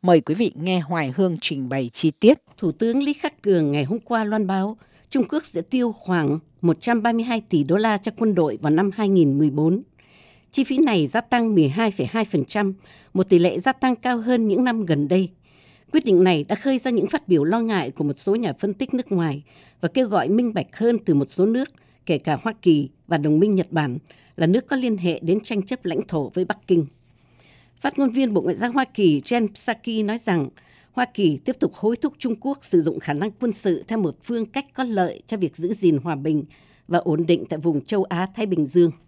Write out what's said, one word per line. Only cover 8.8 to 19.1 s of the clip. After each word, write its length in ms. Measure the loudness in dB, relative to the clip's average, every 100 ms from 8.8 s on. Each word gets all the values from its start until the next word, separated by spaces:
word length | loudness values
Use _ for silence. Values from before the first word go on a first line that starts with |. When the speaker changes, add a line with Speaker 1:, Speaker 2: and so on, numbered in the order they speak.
| 0
Speaker 2:
hai 160 | 0 2
nghìn 280 | 4 4 4
mười 120 | 2
bốn. 320 | 2 0 0 -4 _ _ _ _ _ _
Chi 120 | -4
phí 140 | -2 2
này 300 | 2 4 2
gia 140 | -2
tăng 340 | 0 0 2 4
mười 120 | 2
hai 240 | 2 -2
phẩy 160 | 0 -4
hai 140 | -2 -2
phần 200 | -2 -2
trăm, 280 | -2 -2 -4 -16 -20 _
một 160 | -2 4
tỷ 100 | 4
lệ 200 | 4 2
gia 140 | -2
tăng 220 | 0 0 0
cao 220 | -2 -2
hơn 300 | 0 0 2
những 160 | 2
năm 220 | 2 0 0
gần 220 | 0 2
đây. 220 | 0 0 -6 _ _ _ _ _
Quyết 140 | -2 4
định 180 | 4
này 200 | 6 2
đã 120 | -2 -4
khơi 220 | -2 -2
ra 140 | 0
những 160 | -2 -2
phát 200 | -4 0
biểu 160 | 2
lo 160 | 2 0
ngại 320 | 0 -2 -4
của 120 | -4
một 140 | -6 -4
số 180 | -2 -2
nhà 180 | -2
phân 200 | -4 -6
tích 200 | -4 -4
nước 180 | -4 -2